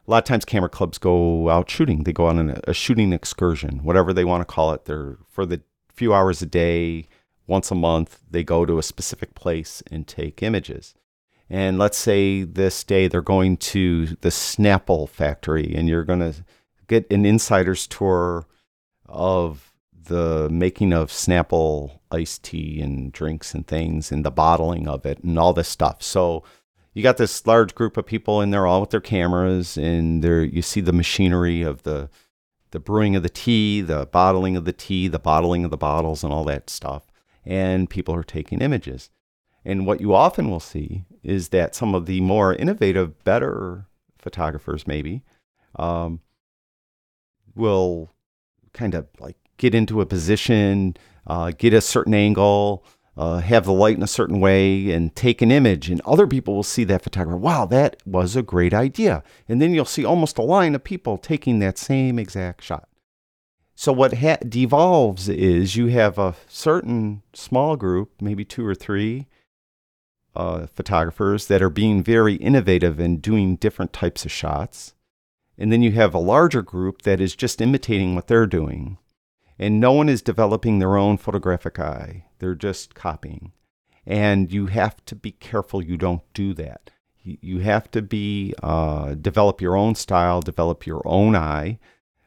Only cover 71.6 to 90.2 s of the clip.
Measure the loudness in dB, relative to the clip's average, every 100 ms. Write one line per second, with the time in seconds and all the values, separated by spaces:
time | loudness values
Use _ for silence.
71.6 | 4 2 2 2 4 4 4 2 4 4
72.6 | 4 4 2 0 0 0 0 2 2 0
73.6 | -2 -2 -6 -4 -4 -4 -10 -8 -6 -4
74.6 | -6 -12 -20 _ _ _ _ _ _ -4
75.6 | 2 4 4 4 4 2 2 4 4 2
76.6 | -4 -6 -6 -4 0 0 0 -2 -6 -2
77.6 | 0 0 0 0 0 -2 2 2 4 0
78.6 | -4 -6 -12 -14 _ _ _ _ _ -6
79.6 | 0 4 6 6 4 2 0 0 2 2
80.6 | 0 2 2 2 2 0 -2 -4 -2 -4
81.6 | -4 -8 -8 -8 -12 -16 -20 _ -8 -6
82.6 | -6 -8 -12 -12 -10 -10 -12 -16 -18 -20
83.6 | _ _ _ _ -6 0 2 2 0 -2
84.6 | -2 -2 -2 -4 -18 -14 -14 -16 -6 -6
85.6 | -4 -6 -6 -4 -2 -4 -6 -8 -6 -6
86.6 | -12 -16 _ _ _ _ -18 -16 -10 -4
87.6 | 0 0 0 -6 -4 -4 -4 -4 -6 -6
88.6 | -2 -2 0 -4 -6 -6 -2 2 2 2
89.6 | 0 2 0 -2 0 2